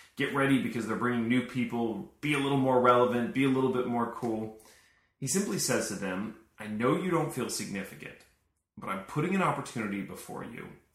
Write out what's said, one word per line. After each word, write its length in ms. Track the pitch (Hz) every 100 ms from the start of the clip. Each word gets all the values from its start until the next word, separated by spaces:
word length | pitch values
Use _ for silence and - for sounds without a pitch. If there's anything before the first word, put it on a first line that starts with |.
| - -
get 180 | 139
ready 280 | 139 135 131
because 240 | 113 113 104
they're 100 | 101
bringing 320 | 120 120 113
new 180 | 127 120
people, 680 | 127 117 117 117 98 - _
be 120 | 147
a 60 | 143
little 200 | 135 135
more 220 | 131 123
relevant, 540 | 123 120 120 120 104
be 100 | 127
a 60 | 135
little 220 | 131 127
bit 140 | 123 123
more 260 | 117 117
cool. 480 | - 117 110 110 - - - _ _ _ -
He 80 | 139
simply 320 | 196 214 165
says 300 | 139 113 -
to 60 |
them, 420 | 95 95 92 110 - _ -
"I 80 | 107
know 300 | 107 127 175
you 140 | 185
don't 240 | 165 143
feel 140 | 127 110
significant, 680 | - 98 98 - - - - _ _ _ _ _ -
but 80 | -
I'm 160 | 98
putting 300 | - 147 175
an 80 | 190
opportunity 580 | 160 - - 117 104 98
before 440 | 92 90 - 90
you. 220 | - - - - _